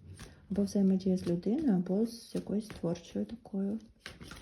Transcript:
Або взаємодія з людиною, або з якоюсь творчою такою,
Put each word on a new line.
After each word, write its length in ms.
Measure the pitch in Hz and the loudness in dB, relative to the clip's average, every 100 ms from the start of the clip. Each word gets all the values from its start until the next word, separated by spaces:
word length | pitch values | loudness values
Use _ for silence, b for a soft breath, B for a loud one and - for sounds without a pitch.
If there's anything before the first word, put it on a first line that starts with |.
| - B B B B | -16 B B B B
Або 120 | 196 | 0
взаємодія 540 | 202 202 190 190 190 185 | 2 4 4 4 4 2
з 100 | 185 | 2
людиною, 460 | 175 175 254 302 | 0 2 2 4
або 320 | 185 175 190 233 | 4 4 2 0
з 300 | - - 185 | -4 -8 -6
якоюсь 320 | - 202 220 | -2 -4 -4
творчою 580 | - 170 175 - 202 208 | -4 -4 -4 -6 -6 -6
такою, 540 | 233 - 196 196 220 - _ - - B B | -8 -8 -4 -4 -4 -10 _ -18 -16 B B